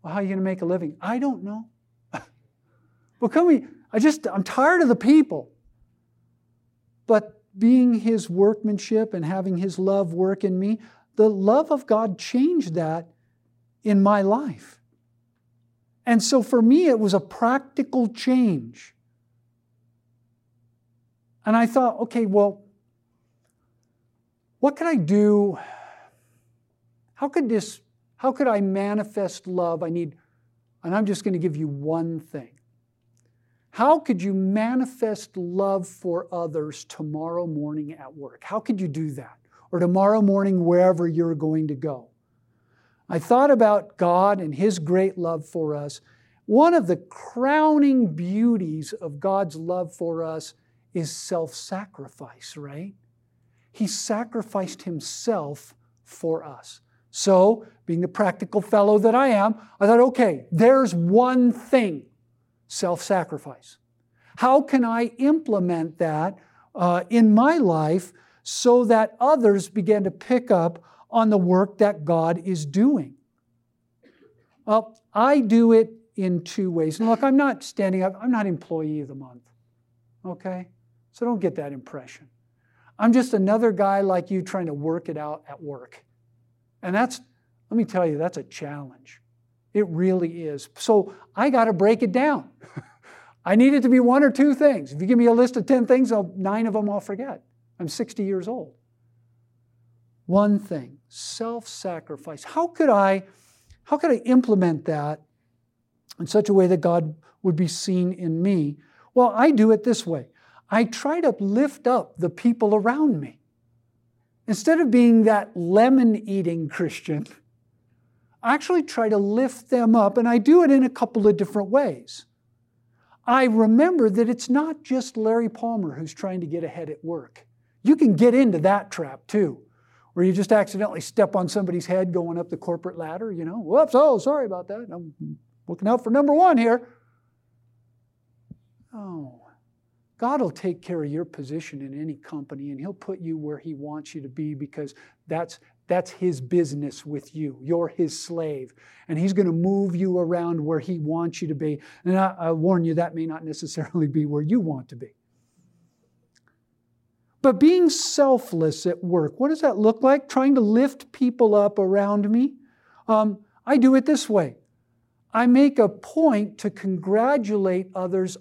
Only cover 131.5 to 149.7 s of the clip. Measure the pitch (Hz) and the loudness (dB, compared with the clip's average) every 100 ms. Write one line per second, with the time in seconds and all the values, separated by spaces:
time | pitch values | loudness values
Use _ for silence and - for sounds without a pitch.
131.5 | 208 185 175 165 185 185 175 170 170 170 | -4 -4 -6 -4 -2 -2 -4 -4 -8 -8
132.5 | 165 - 170 180 165 160 170 226 175 165 | -10 -8 -8 -8 -10 -12 -10 -10 -10 -10
133.5 | 214 160 233 311 247 302 233 254 294 240 | -10 0 2 4 4 4 2 0 -2 -4
134.5 | 185 180 208 233 175 165 143 151 151 _ | -8 -10 -14 -14 -16 -16 -14 -14 -14 _
135.5 | _ - 175 196 240 226 254 285 294 370 | _ -14 -6 0 0 0 2 4 4 6
136.5 | 277 233 240 - _ _ _ _ _ _ | 4 2 0 -4 _ _ _ _ _ _
137.5 | _ _ _ _ _ _ _ _ _ _ | _ _ _ _ _ _ _ _ _ _
138.5 | - _ _ _ 226 196 170 135 120 113 | -20 _ _ _ -18 -14 -14 -14 -20 _
139.5 | _ _ _ _ _ _ _ 233 285 202 | _ _ _ _ _ _ _ -2 -2 -4
140.5 | - 190 175 - 175 147 151 170 - 131 | -4 -8 -8 -8 -8 -6 -8 -10 -12 -12
141.5 | 156 156 143 135 139 156 143 - 151 135 | -10 -12 -14 -14 -12 -12 -12 -14 -16 -14
142.5 | 139 143 135 170 196 - 185 165 160 151 | -14 -14 -12 -12 -14 -14 -12 -10 -10 -10
143.5 | 147 165 143 147 151 151 160 139 127 151 | -12 -12 -14 -12 -14 -14 -16 -14 -10 -8
144.5 | 143 143 - 143 - - _ - 160 170 | -8 -12 -12 -14 -14 -20 _ -10 -8 -8
145.5 | - _ _ _ 180 180 - 180 147 127 | -12 _ _ _ -4 -4 -6 -4 -4 -2
146.5 | 175 156 143 143 - 151 147 - 156 147 | -2 -2 -4 -10 -12 -12 -12 -12 -10 -10
147.5 | 127 131 170 165 - 165 - - 170 156 | -10 -4 -2 -2 -4 -4 -4 -10 -8 -8
148.5 | 143 127 _ _ _ - 160 190 196 185 | -10 -14 _ _ _ -10 -2 0 2 0
149.5 | 165 180 | 2 0